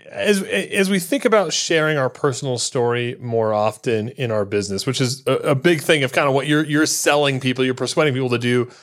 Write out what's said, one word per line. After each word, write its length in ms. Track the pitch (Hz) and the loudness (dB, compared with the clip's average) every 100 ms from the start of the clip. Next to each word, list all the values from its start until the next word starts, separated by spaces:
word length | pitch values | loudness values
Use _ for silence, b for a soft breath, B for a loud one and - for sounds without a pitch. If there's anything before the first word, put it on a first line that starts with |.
| - | -14
as, 320 | - 202 202 | -4 0 0
as 480 | 190 196 185 - 190 | 0 -4 -2 0 2
we 80 | 196 | 0
think 260 | 175 277 | 0 -2
about 280 | 240 208 170 | 2 2 2
sharing 440 | - - 165 156 151 | -2 0 2 2 0
our 140 | 131 | -2
personal 480 | - 147 123 139 123 | -2 -2 -2 -4 -4
story 580 | - 135 120 120 120 - | -4 0 0 0 -2 -6
more 340 | 120 117 110 | -4 0 0
often 540 | 107 107 - 127 110 107 | 2 0 -2 -2 -2 -2
in 240 | - 123 | -6 -2
our 120 | 110 | -2
business, 420 | 101 104 95 98 - | -2 -2 -2 -4 -4
which 140 | 127 | -2
is 220 | 131 127 - | -2 -2 -2
a, 80 | |
a 200 | 131 160 | -2 0
big 260 | 139 175 165 | 2 2 2
thing 200 | - 156 | 2 2
of 100 | 131 | 2
kind 140 | - 147 | 0 2
of 80 | |
what 140 | 135 143 | 2 2
you're, 160 | 151 | 0
you're 200 | 151 147 | 2 2
selling 540 | 151 - 170 147 143 131 | 2 0 2 2 2 0
people, 260 | 131 123 | -2 0
you're 100 | 131 | -2
persuading 380 | 127 127 - 151 | -2 -2 0 0
people 180 | 127 131 | 0 -2
to 80 | 117 | -2
do 300 | 120 123 113 B | 0 0 -2 B